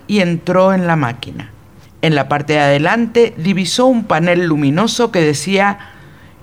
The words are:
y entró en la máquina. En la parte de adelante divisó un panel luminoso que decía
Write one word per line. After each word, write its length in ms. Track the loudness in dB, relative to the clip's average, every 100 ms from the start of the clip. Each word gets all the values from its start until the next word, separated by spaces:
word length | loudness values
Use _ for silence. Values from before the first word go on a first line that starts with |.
| -2
y 140 | 0
entró 520 | 0 -2 0 2 2
en 140 | 2 0
la 80 | 0
máquina. 560 | -2 -6 -12 -14 -16 -20 -20 -20 -20 -4
En 140 | 0 0
la 140 | 0
parte 240 | -2 0
de 60 | 0
adelante 760 | 2 2 2 0 0 2 0 0
divisó 520 | -2 -2 -2 0 2
un 180 | 2 0
panel 400 | 0 2 0 0
luminoso 640 | 0 0 0 0 0 -2
que 80 | 0
decía 600 | 0 0 -2 0 0 -2 -12 -20 -20 -20 -20 -6